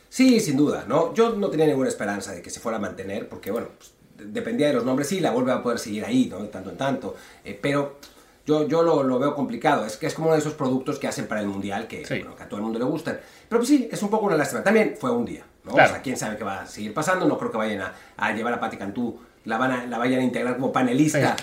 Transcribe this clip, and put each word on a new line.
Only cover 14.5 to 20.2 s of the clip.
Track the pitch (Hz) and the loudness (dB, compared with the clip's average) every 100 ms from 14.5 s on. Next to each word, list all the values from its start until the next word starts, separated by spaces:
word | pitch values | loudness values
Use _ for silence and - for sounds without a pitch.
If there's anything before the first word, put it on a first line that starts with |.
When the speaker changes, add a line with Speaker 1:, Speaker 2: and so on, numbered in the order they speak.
| 120 | 0
Speaker 1:
También | 143 220 107 - | 4 4 4 0
fue | 131 | -2
un | 120 107 | 0 -2
día, | - - _ - | -8 -14 _ 0
¿no? | |
Speaker 2:
Claro. | 143 131 | 4 6
Speaker 1:
O | |
sea, | - | 4
quién | 135 123 | -6 -6
sabe | 113 104 | -6 -6
qué | 104 | -6
va | 95 | -8
a | 90 | -10
seguir | - 107 | -10 -8
pasando. | - 156 185 160 | -2 0 2 2
No | 131 | 0
creo | 123 | -2
que | 113 | -2
vayan | 107 101 | -2 -4
a, | 92 - - - | -6 -10 -18 -4
a | 104 | -2
llevar | 107 113 | -2 -2
a | 113 | -2
Pati | 110 - | -4 -6
Cantú, | 95 101 120 - - _ | -6 -4 -4 -6 -14 _
la | 104 113 | -4 0
van | 127 | 0
a, | 127 123 | 0 -4
la | 117 | -2
vayan | 127 127 | 0 2